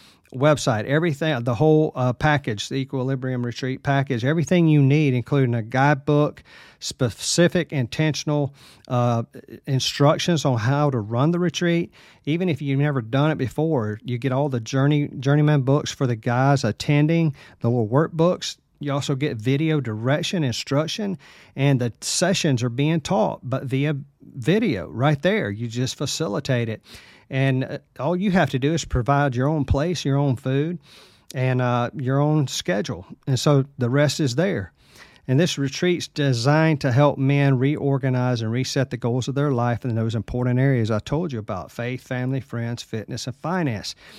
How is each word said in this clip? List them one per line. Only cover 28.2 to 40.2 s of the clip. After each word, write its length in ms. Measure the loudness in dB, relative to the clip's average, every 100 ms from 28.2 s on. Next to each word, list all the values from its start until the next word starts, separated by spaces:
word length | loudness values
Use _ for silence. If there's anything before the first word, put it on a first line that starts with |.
| 2
have 180 | 2 2
to 80 | 2
do 140 | 0
is 120 | -2 -2
provide 500 | -2 2 2 2 0
your 120 | 0
own 180 | 0 0
place, 400 | 0 0 -2 0
your 120 | 2
own 180 | 2 0
food, 440 | -2 -2 -2 -6 _ -20 -20 _ -12 -4
and, 260 | 0 0
uh, 280 | 0 0 -2
your 260 | -4 -2 2
own 280 | 2 2 0
schedule. 580 | -4 -4 -2 -4 -8 -12 -10 -2
And 120 | 0
so 260 | 4 2 2 -2
the 120 | 0
rest 300 | 2 2 0
is 160 | -2 0
there. 360 | -2 -2 -6 _ _ -20 -20 -12 -2
And 120 | 2
this 200 | 2 0
retreat's 480 | -4 -2 0 0 -4
designed 720 | -2 0 2 4 4 4 2
to 100 | 2
help 280 | 4 4 4
men 400 | 2 4 4 4
reorganize 840 | 2 0 0 0 0 0 0 -2
and 100 | -2
reset 380 | -4 -2 -2 -2
the 80 | -2
goals 300 | -2 -2 -2
of 80 | -2
their 160 | 0
life 340 | 0 0 -2 -2
in 80 |
those 220 | -2 -2
important 440 | -2